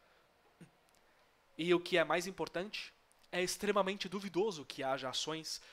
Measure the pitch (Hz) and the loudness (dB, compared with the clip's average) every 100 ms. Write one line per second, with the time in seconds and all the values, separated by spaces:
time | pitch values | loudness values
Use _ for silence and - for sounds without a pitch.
0 | _ _ _ _ _ - 165 _ _ _ | _ _ _ _ _ -20 -20 _ _ _
1 | _ _ _ _ _ - 170 175 175 175 | _ _ _ _ _ -4 4 4 4 2
2 | 151 170 180 185 156 170 208 - - - | 4 2 0 -6 -6 -4 -6 -8 -12 -16
3 | _ _ _ 175 180 - 208 202 190 202 | _ _ _ -2 -2 0 2 2 2 0
4 | 185 196 196 170 220 160 135 - 135 135 | -4 -6 -4 0 0 0 -8 -4 -2 0
5 | 127 123 - 160 156 - - | -2 -4 -4 -4 -6 -10 -12